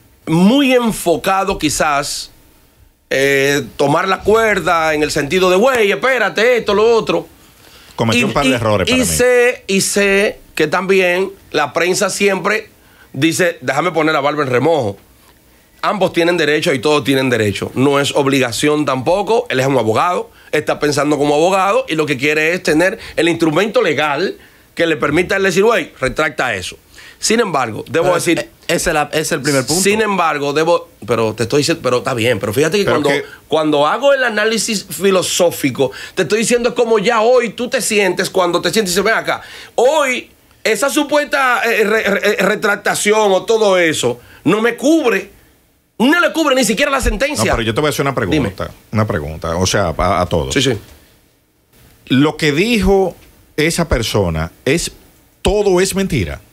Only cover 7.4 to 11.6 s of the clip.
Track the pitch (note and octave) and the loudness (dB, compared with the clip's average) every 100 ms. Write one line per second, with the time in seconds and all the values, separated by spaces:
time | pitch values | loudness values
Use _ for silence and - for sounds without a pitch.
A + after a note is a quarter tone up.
7.4 | - _ - - - - A#2 A#2 - D3+ | -20 _ -20 -20 -14 -4 0 0 0 0
8.4 | C3+ B2 A2 G#2 - B3+ G#3+ D#3+ B3 B3 | 0 0 0 0 0 0 0 0 2 4
9.4 | A#3+ A#3+ - G3 F#3+ G#3 G3+ G3 G3+ - | 2 0 -2 -2 0 0 2 2 0 -4
10.4 | - - D#3 F3+ F#3+ G3 F3+ F3 F#3+ - | -10 -4 -2 0 0 2 2 0 -2 -6
11.4 | - D3+ | -8 -4